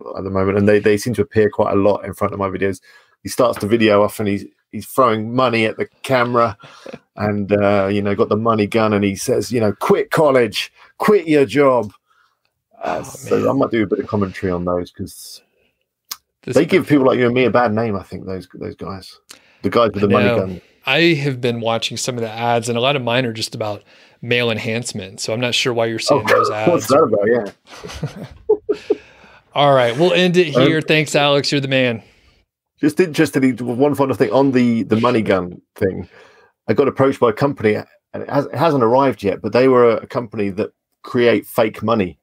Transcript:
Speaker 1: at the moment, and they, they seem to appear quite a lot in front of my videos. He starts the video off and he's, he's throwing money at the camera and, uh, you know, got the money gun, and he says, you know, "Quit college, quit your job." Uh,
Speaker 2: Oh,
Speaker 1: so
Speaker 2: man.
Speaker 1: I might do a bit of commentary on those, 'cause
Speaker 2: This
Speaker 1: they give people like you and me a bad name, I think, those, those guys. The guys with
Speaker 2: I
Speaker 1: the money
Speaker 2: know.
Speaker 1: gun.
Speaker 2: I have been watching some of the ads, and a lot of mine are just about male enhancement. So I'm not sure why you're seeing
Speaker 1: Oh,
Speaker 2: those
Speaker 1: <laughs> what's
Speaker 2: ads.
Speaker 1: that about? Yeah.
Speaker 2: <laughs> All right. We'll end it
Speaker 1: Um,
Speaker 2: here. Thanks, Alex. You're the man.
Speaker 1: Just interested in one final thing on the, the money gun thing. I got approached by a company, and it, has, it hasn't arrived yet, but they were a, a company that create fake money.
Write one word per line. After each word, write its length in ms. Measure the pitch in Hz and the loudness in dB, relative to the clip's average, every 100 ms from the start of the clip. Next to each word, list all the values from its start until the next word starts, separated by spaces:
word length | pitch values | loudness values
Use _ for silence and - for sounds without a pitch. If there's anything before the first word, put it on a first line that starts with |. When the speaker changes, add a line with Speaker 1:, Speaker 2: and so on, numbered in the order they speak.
| - 92 | -14 -10
Speaker 1:
at 60 | |
the 80 | 95 | -6
moment, 260 | 95 95 101 | -2 0 2
and 120 | 101 | 4
they, 100 | 104 | 2
they 180 | 104 104 | 2 -2
seem 160 | 127 | -2
to 80 | 104 | -4
appear 280 | 101 110 104 | -2 0 0
quite 220 | - 113 | 0 0
a 40 | 98 | 2
lot 280 | 101 98 | 2 0
in 100 | 101 | -6
front 180 | 90 101 | -6 -6
of 60 | 98 | -4
my 100 | 98 | -6
videos. 320 | 90 98 92 _ _ _ _ | -2 -4 -4 _ _ _ _
He 40 | 98 | -8
starts 300 | - 120 117 | 0 0 0
the 80 | 101 | 0
video 360 | 117 107 101 | 2 4 4
off 160 | 104 - | 2 -2
and 80 | 104 | -4
he's, 160 | 101 - _ _ | -4 -6 _ _
he's 160 | 110 - | -14 -6
throwing 480 | - 127 110 110 | 0 2 0 -2
money 300 | 123 127 117 | 0 0 2
at 140 | 110 98 | -2 -2
the 80 | 104 _ | -10 _
camera 540 | - 127 123 123 117 104 - - - - _ - | -2 0 0 0 0 -2 -18 -20 -20 -20 _ -6
and, 340 | 104 104 98 | -4 -4 0
uh, 360 | 101 101 104 98 | 0 2 2 0
you 120 | 104 | -2
know, 120 | 101 | -2
got 140 | 101 107 | -2 0
the 80 | 107 | 0
money 300 | 113 110 104 | 0 0 0
gun, 240 | 113 110 | 0 2
and 100 | 104 | 2
he 140 | 101 95 | 0 -2
says, 340 | - 117 101 | -4 -6 -4
you 80 | 120 | -2
know, 120 | 107 | -2
"Quit 380 | - - 190 - | -2 0 0 2
college, 580 | - 151 131 113 - - _ - - | 2 2 2 0 -2 -10 _ -20 -4
quit 280 | - 208 160 | 2 2 2
your 180 | 147 135 | 2 2
job." 460 | 127 139 123 107 - _ _ _ _ _ _ _ _ | 2 2 2 -2 -12 _ _ _ _ _ _ _ _
Uh, 160 | - 80 | -6 -6
Speaker 2:
Oh, 20 | |
Speaker 1:
so 360 | - - - 107 | -8 -16 -4 -2
Speaker 2:
man. 100 | 107 | 0
Speaker 1:
I 40 | |
might 180 | 135 120 | -2 -2
do 120 | 113 | -2
a 40 | 98 | -2
bit 120 | 104 | -4
of 60 | - | -4
commentary 460 | 107 95 - 95 | -4 -4 -4 -4
on 120 | 87 87 | -4 -4
those, 240 | 90 85 | -4 -6
'cause 500 | - 95 - - - _ _ _ _ _ _ _ - _ _ | -12 -16 -16 -20 -20 _ _ _ _ _ _ _ -18 _ _
Speaker 2:
This 120 | - | 0
Speaker 1:
they 120 | 131 165 | 0 2
give 200 | 185 - | 0 4
people 200 | 147 131 | 4 4
like 120 | 117 | 4
you 60 | |
and 100 | 120 | 2
me 100 | 123 | 2
a 60 | 120 | 2
bad 220 | 123 120 | 2 2
name, 240 | 107 117 98 | 0 -2 -6
I 60 | |
think, 240 | - 95 95 | -10 -14 -10
those, 200 | 95 - | -12 -12
those 220 | - 95 | -14 -14
guys. 440 | - 87 98 - - _ - _ _ | -12 -12 -12 -16 -20 _ -20 _ _
The 80 | - | -2
guys 220 | 117 113 | 2 2
with 100 | 101 | 2
Speaker 2:
I 20 | 101 | 2
Speaker 1:
the 60 | |
money 140 | 104 101 | 4 2
Speaker 2:
know. 120 | 113 | 0
Speaker 1:
gun. 200 | 95 90 _ _ | -2 -8 _ _
Speaker 2:
I 160 | - 143 170 | -2 2 2
have 260 | 151 143 127 | 2 -2 -2
been 200 | 120 117 | -4 -2
watching 360 | 113 113 - 120 | -2 -2 -4 -6
some 200 | - 120 | -6 -6
of 40 | |
the 80 | 113 | -8
ads, 400 | 110 120 120 110 | -4 -2 0 0
and 80 | 117 | -2
a 60 | |
lot 120 | 127 143 | 0 0
of 40 | |
mine 220 | 117 123 | -2 -2
are 80 | 123 | -2
just 220 | 110 107 | -6 -10
about 300 | 120 107 101 _ _ _ _ | -8 -8 -8 _ _ _ _
male 300 | 120 123 120 | -4 -2 0
enhancement. 680 | 107 113 113 120 107 95 98 | -2 -4 -6 -8 -10 -12 -10
So 120 | - | -8
I'm 80 | 113 | -4
not 140 | 123 | -4
sure 180 | - 131 | -2 -2
why 140 | 117 117 | -2 -2
you're 120 | 113 | -4
seeing 220 | - 143 107 | 0 0 2
Speaker 1:
Oh, 60 | |
Speaker 2:
those 160 | - - | 0 0
Speaker 1:
<laughs> 180 | 107 110 | 0 0
what's 160 | 170 | 0
Speaker 2:
ads. 40 | 104 | 2
Speaker 1:
that 140 | 139 | 2
about? 1300 | 147 107 104 120 101 - _ - - - - - - - - 415 - 415 - | 4 2 2 0 -2 -12 _ -18 -16 -10 -12 -12 -18 -12 -2 -2 -2 -6 -4
Yeah. 60 | - | -4
Speaker 2:
<laughs> 560 | - - - - _ | -4 -20 -20 -20 _
All 180 | 139 143 | 2 4
right. 240 | 135 120 120 | 4 2 2
We'll 160 | 175 | 2
end 240 | 175 180 175 | 4 2 2
it 180 | 165 | 2
Speaker 1:
Um, 120 | 127 139 | 2 2
Speaker 2:
here. 160 | 160 | 2
Thanks, 320 | 147 156 147 | 2 0 2
Alex. 360 | 151 143 143 135 | 0 2 2 0
You're 100 | 143 | -2
the 60 | 135 | 0
man. 340 | 131 127 113 - _ _ _ _ _ _ _ | 0 0 -2 -10 _ _ _ _ _ _ _
Speaker 1:
Just 200 | 143 - | 0 2
interested 420 | 185 147 151 143 | 0 2 0 2
in 120 | 131 113 120 117 | 0 0 -6 0
one 160 | 147 | 0
final 200 | 135 135 | 2 0
thing 160 | 113 120 | 2 2
on 200 | 131 139 | 4 4
the, 300 | 127 120 113 | 4 2 0
the 140 | - 110 | 0 2
money 220 | 120 120 | 2 2
gun 400 | 98 95 90 87 _ - | 0 -2 -2 -12 _ -4
thing. 320 | 98 90 85 - - _ _ _ - | -2 -2 -12 -20 -20 _ _ _ -2
I 60 | |
got 140 | 113 131 | 2 2
approached 320 | - 135 135 | 2 0 4
by 100 | 120 | 0
a 20 | |
company, 420 | - 143 139 107 107 | 2 -2 0 0 0
and 460 | - _ _ 104 | -6 _ _ -12
it, 60 | 107 | -4
has, 160 | 92 - | -4 -2
it 80 | |
hasn't 280 | 127 165 143 | 0 0 2
arrived 400 | 113 127 139 110 | 4 4 2 0
yet, 180 | 98 87 | -4 -4
but 120 | 107 | 0
they 140 | 120 131 | 2 4
were 200 | 123 120 | 6 4
a, 40 | 107 | 2
a 40 | 110 | -4
company 440 | 127 120 113 101 | -8 -8 -6 -6
that 220 | 92 - _ _ _ | -4 -8 _ _ _
create 440 | - 127 120 104 - | -6 2 4 2 0
fake 360 | - 113 - | -2 -2 -2
money. 360 | 107 113 90 - | -2 0 -2 -6